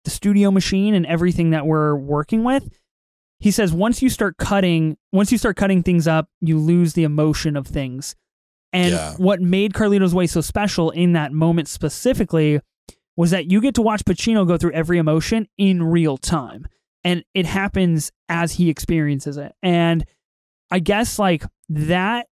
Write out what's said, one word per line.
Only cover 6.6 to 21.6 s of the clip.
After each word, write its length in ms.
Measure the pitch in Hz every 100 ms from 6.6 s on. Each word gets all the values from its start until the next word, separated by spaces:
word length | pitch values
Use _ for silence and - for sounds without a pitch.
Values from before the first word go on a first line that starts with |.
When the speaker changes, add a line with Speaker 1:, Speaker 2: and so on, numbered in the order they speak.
| 156 175 165
Speaker 1:
the 100 | 165
emotion 520 | 156 151 156 151 160 143
of 120 | 131
things." 480 | 147 131 131 - - _ _ _ _ _
And 200 | 185 180
Speaker 2:
Yeah. 200 | 170 156 156
Speaker 1:
what 240 | 185 190
made 320 | 180 190 208
Carlito's 420 | 190 214 202 185 180
Way 100 | 170
so 140 | 170
special 480 | - 208 202 - 160
in 220 | 170 175
that 200 | 170 147
moment 340 | 151 165 170 143
specifically 920 | - 147 - 247 262 190 165 151 147 - _ - - _ -
was 120 | 170
that 200 | 185 175
you 80 | 202
get 140 | 262 226
to 60 |
watch 220 | 220 214 -
Pacino 420 | 175 233 220 175
go 100 | 170
through 140 | 170
every 260 | 151 160 175
emotion 500 | 156 160 - 226 202 -
in 260 | 196 180
real 340 | 165 170 156 131
time. 480 | - 160 120 110 - - _ _
And 200 | 175 175 - 190
it 100 | 165
happens 680 | 196 196 190 175 160 - - -
as 240 | 170 170
he 160 | - 170
experiences 680 | 151 - 165 147 139 147 143
it. 160 | 143 -
And 440 | 185 170 170 165 - _ _ _ _ _ _
I 80 | 185
guess, 400 | 165 202 240 -
like, 240 | 196 165 - -